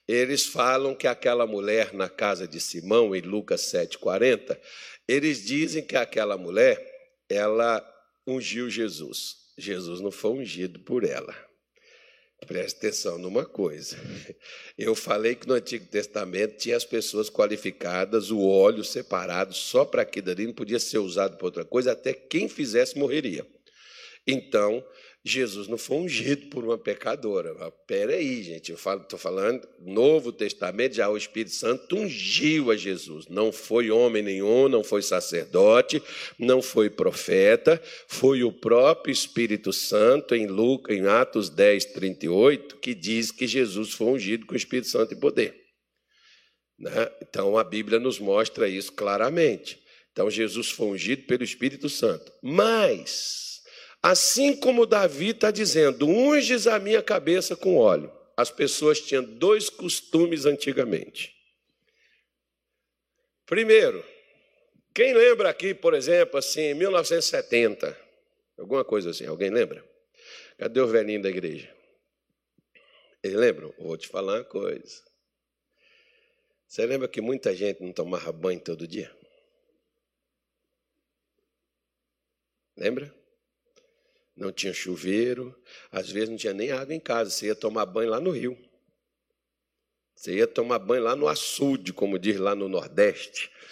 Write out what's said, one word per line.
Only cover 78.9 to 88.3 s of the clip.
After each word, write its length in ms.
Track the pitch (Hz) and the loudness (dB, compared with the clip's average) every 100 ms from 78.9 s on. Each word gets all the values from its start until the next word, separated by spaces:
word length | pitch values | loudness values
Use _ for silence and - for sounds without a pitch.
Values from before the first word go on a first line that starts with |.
| 98 85 _ _ _ _ _ _ _ _ _ _ _ _ _ _ _ _ _ _ _ _ _ _ _ _ _ _ _ _ _ _ _ _ _ _ _ _ - | -12 -14 _ _ _ _ _ _ _ _ _ _ _ _ _ _ _ _ _ _ _ _ _ _ _ _ _ _ _ _ _ _ _ _ _ _ _ _ -6
Lembra? 380 | 101 127 143 _ _ _ _ _ _ _ _ _ _ _ _ | -4 -4 -10 _ _ _ _ _ _ _ _ _ _ _ _
Não 180 | - 98 | -10 -10
tinha 220 | 92 101 | -6 -6
chuveiro, 840 | 87 92 85 90 104 123 123 127 127 _ - - | -6 -8 -8 -2 0 0 -2 -8 -16 _ -20 -12
às 180 | 95 - | -10 -8
vezes 200 | 98 110 | -6 -6
não 80 | 110 | -6
tinha 160 | 110 | -6
nem 180 | 98 120 | -4 -4
água 240 | 131 135 156 | -6 -6 -10
em 40 | |
casa, 300 | - 117 107 | -4 -2 -2
você 180 | - 107 | -4 -4
ia 80 | 107 | -4
tomar 300 | 110 110 92 | -4 -4 -4
banho 240 | 95 113 | -2 -2
lá 100 | 113 | -2
no 120 | 180 | -2